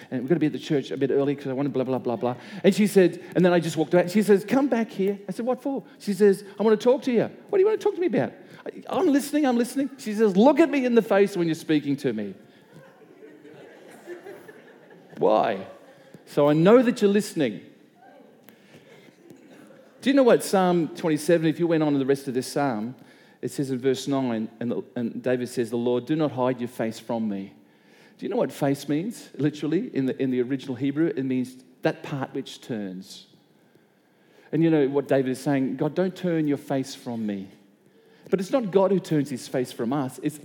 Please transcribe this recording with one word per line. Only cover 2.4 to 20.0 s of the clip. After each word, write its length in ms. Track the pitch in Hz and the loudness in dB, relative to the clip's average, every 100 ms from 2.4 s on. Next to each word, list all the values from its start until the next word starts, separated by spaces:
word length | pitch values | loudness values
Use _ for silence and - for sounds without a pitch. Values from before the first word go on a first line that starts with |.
| - 202 175 | -10 0 2
And 100 | 190 | 4
she 120 | 214 | 4
said, 360 | 196 175 165 - - | 6 4 2 -6 2
and 80 | |
then 120 | 180 175 | 4 4
I 60 | |
just 180 | 165 156 | 0 -2
walked 160 | 156 175 | 0 2
away. 120 | 180 | 2
She 140 | 202 | 2
says, 220 | 202 202 208 | 4 2 2
"Come 240 | 262 277 | 0 2
back 220 | 233 226 | 0 -4
here." 280 | - 196 202 196 | -4 -4 -4 -8
I 60 | |
said, 140 | 185 233 | -8 -4
"What 160 | 254 | -4
for?" 200 | 285 269 - - | -4 -8 -10 -12
She 120 | - | -6
says, 320 | 190 208 196 - - | 4 4 4 -2 -2
"I 40 | |
wanna 140 | 208 214 | 2 4
talk 240 | 240 262 - | 4 2 2
to 80 | |
you." 180 | 233 123 - - | 0 0 -4 -4
"What 80 | 403 | 2
do 40 | |
you 40 | 392 | 2
wanna 140 | 440 | 2
talk 160 | 415 339 | -2 0
to 60 | |
me 80 | 349 | -2
about?" 260 | 208 113 - - - - | 0 -2 -6 -20 -20 -16
I, 160 | - - | -14 -6
"I'm 160 | - 370 | 0 2
listening, 400 | 277 294 294 294 | 2 0 -2 0
I'm 100 | 240 | 0
listening." 320 | 240 269 269 - | 0 -2 -6 -6
She 160 | - | -6
says, 240 | 208 220 185 | 0 2 6
"Look 240 | 240 285 | 6 6
at 80 | 320 | 4
me 160 | 277 247 | 4 2
in 100 | 233 | 2
the 60 | |
face 340 | 220 196 202 196 | 4 4 2 2
when 140 | 170 | -2
you're 60 | 156 | -2
speaking 420 | - 156 139 139 | 0 0 0 -2
to 160 | 127 | -2
me." 220 | 110 104 95 - - _ - - - - - - - - - - - - - - 349 392 392 - - - - - - - - | -4 -6 -12 -20 -20 _ -20 -20 -20 -20 -20 -20 -20 -20 -20 -20 -20 -20 -20 -18 -16 -16 -18 -20 -20 -20 -20 -20 -20 -18 -2
Why? 500 | 92 107 123 98 95 - - - - - - | 2 2 0 -4 -10 -18 -20 -20 -20 -20 -8
"So 220 | - 147 | 2 4
I 40 | |
know 280 | 151 170 240 | 4 6 6
that 220 | 247 - | 4 2
you're 80 | 202 | 2
listening." 500 | 202 202 - 135 98 - - _ _ - - - _ _ - _ - - - - _ - - - - - - - - | 2 -2 -2 -2 -4 -14 -20 _ _ -20 -20 -20 _ _ -20 _ -20 -20 -20 -20 _ -20 -20 -20 -20 -20 -20 -20 -6